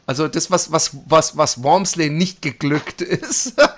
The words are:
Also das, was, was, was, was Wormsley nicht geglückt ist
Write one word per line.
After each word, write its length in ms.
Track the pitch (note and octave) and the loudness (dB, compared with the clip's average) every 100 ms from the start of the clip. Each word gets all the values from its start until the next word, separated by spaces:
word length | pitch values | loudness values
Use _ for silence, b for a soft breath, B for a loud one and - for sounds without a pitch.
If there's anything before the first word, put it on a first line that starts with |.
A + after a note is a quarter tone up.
| - | -6
Also 220 | C3 D#3 | -2 -2
das, 240 | E3 - | -2 0
was, 180 | F3+ - | 0 0
was, 260 | D#3 - C#3 - | -2 -2 -6 2
was, 300 | D#3+ D#3 D3+ | 4 4 0
was 260 | D3 - | 0 0
Wormsley 460 | C3+ F3+ F#3 E3+ D3+ | 2 2 2 0 0
nicht 320 | D3+ F#3 - | 0 -2 -2
geglückt 600 | D3 A#2 D3 D3 - - | -8 -4 -2 -2 -4 -8
ist 580 | F4 - D#4 - B3+ - C#4+ | -4 -4 -2 -4 -2 2 2